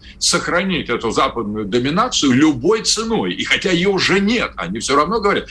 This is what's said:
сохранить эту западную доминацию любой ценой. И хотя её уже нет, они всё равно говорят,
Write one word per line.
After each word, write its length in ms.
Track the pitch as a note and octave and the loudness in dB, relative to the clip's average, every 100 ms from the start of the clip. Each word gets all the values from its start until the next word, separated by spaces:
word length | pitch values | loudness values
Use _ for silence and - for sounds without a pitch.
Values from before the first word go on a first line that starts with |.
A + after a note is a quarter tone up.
| - - | -16 -6
сохранить 720 | - F3 - E3+ F#3+ D#3 G#2 | -2 0 0 -2 0 -2 -2
эту 200 | A#2 A2+ | -4 -2
западную 540 | G2+ C3+ A#2 G#2 G#2+ | 0 0 -2 -6 -6
доминацию 680 | G2+ A#2+ C3 F3 B3 - C#3+ | -2 -2 0 0 0 2 2
любой 520 | B2 D#3 C3 D3 A3 | 6 4 4 2 2
ценой. 500 | - G#3 A3+ G#3+ F#2 | 0 -2 -2 -2 -2
И 80 | - | -4
хотя 300 | - - F#3+ | -2 0 2
её 180 | F3 F#3+ | 2 2
уже 300 | F#3+ - F#3+ | 2 2 2
нет, 320 | G3 A#3 - | 2 0 -2
они 240 | - F2+ A2 | -6 -8 -6
всё 160 | - | 0
равно 260 | C#3+ D#3 A3+ | 0 2 0
говорят, 280 | G3+ D3 - | 0 -2 -4